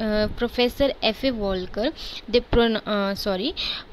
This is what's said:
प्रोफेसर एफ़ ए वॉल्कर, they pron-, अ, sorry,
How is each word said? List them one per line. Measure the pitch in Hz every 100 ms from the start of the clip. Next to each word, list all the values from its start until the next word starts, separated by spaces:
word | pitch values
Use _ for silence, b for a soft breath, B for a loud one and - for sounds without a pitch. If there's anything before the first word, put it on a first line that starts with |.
| 220 214 208 -
प्रोफेसर | 240 - 240 - 277 -
एफ़ | 214 208 269
ए |
वॉल्कर, | 233 196 185 185 202 254 - B B -
they | 208 -
pron-, | 233 233 220 -
अ, | 208 196
sorry, | 196 208 185 254 - B B B